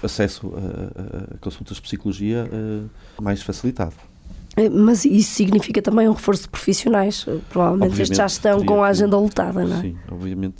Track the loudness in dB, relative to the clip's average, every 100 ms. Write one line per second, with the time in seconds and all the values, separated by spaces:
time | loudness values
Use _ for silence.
0 | -6 0 -2 -2 -10 -8 -8 -6 -10 -10
1 | -12 -10 -12 -10 -10 -10 -14 -14 -10 -6
2 | -6 -4 -2 -2 -4 -6 -6 -6 -8 -14
3 | -20 -8 -4 -4 -4 -4 -4 -2 -6 -6
4 | -20 -20 -18 -16 -6 0 2 6 6 6
5 | 4 4 4 2 4 2 2 -2 2 4
6 | 4 2 2 0 -2 -4 0 0 2 2
7 | 2 -2 -6 -6 -4 0 2 2 2 2
8 | 0 2 0 0 2 2 4 4 4 4
9 | 4 4 2 0 -2 0 -2 -2 -4 -8
10 | -12 -10 -6 -4 -6